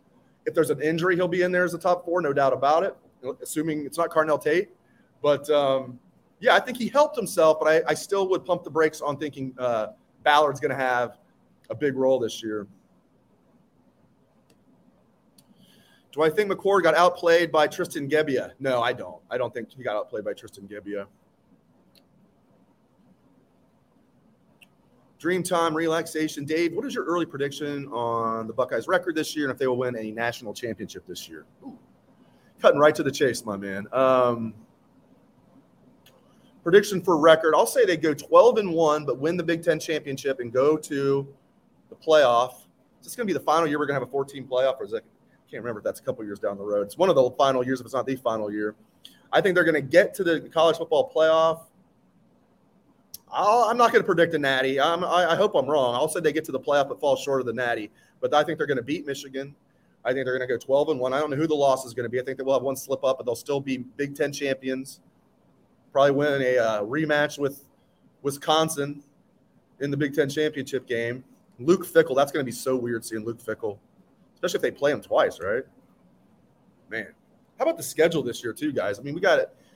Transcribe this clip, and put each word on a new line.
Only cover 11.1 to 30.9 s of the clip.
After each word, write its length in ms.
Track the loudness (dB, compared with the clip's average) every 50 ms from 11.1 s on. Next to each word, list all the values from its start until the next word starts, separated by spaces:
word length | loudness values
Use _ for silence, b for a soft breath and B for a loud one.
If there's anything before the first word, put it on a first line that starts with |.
| -6 _ _ _ _ _ _ _ _ _ _ -14
a 60 | -8
big 200 | -4 -4 -4 -2
role 240 | 0 2 2 2 2
this 220 | 0 -4 -6 -8
year. 260 | -8 -8 -8 -8 -8 -12 -16 _ _ _ _ _ _ _ _ _ _ _ _ _ _ _ _ _ _ _ _ _ _ _ _ _ _ _ _ _ _ _ _ _ _ _ _ _ _ _ _ _ _ _ _ _ _ _ _ _ _ _ _ _ _ _ b b b b b b b b b b b b
Do 120 | 0 2 2
I 60 | 4
think 220 | 4 2 0 0
McCord 320 | -2 -2 2 2 4 4 4
got 100 | 4 6
outplayed 600 | 6 4 4 4 2 2 4 4 4 4 2 2
by 140 | 2 2
Tristan 420 | 2 0 -4 -8 -6 -6 -8 -4 0
Gebbia? 420 | 0 0 2 0 -2 -2 -4 -6 -10 _
No, 220 | -4 -2 0 0
I 100 | 0 -2
don't. 300 | -4 -4 -10 -14 -14 -18 _ _
I 80 | -6
don't 160 | -4 -4 -4 -6
think 180 | -10 -12 -12
he 100 | _ -10
got 140 | -8 -4 -4
outplayed 300 | -4 -6 -6 -8 -8 -8
by 80 | -8 -8
Tristan 340 | -10 -12 -20 -20 -20 -18
Gebbia. 380 | -16 -16 -14 -12 -10 -10 -10 -10 -12 _ _ _ _ _ _ _ _ _ _ _ _ _ _ _ _ _ _ _ _ _ _ _ _ _ _ _ _ _ _ _ _ _ _ _ _ _ _ _ _ _ _ _ _ _ _ _ _ _ _ _ _ _ _ _ _ _ _ _ _ _ _ _ _ _ _ _ _ _ _ -20 _ _ _ _ _ _ _ _ _ _ _
Dream 220 | -4 -2 -2 -2
time, 320 | -2 -2 0 0 0 0 0
relaxation. 680 | 0 0 0 0 -2 -4 -4 -4 -4 -4 -4 -4 -8 -6
Dave, 300 | -4 -2 -2 -2 -2 -2
what 100 | -4 -8
is 80 | -6 -8
your 120 | -6 -4
early 200 | -4 -2 -2 -4
prediction 640 | -4 -6 -6 -6 -6 -6 -8 -8 -8 -8 -8 -10 -8 -6
on 520 | -4 -4 -2 -2 -2 -2 -2 -4 -4 -6
the 80 | -6 -4
Buckeyes' 360 | -4 -2 -2 -2 -4 -2 0
record 260 | -2 0 0 -2 -4
this 200 | -4 -4 -4 -4
year 80 | -4 -4
and 80 | -4 -2
if 40 |
they 100 | -2 0
will 100 | 0 0
win 180 | 0 -2 -2 -4
a 160 | -6 -8 -8
national 420 | -6 -4 -4 -4 -4 -6 -12 -12 -10
championship 540 | -8 -8 -8 -8 -8 -10 -12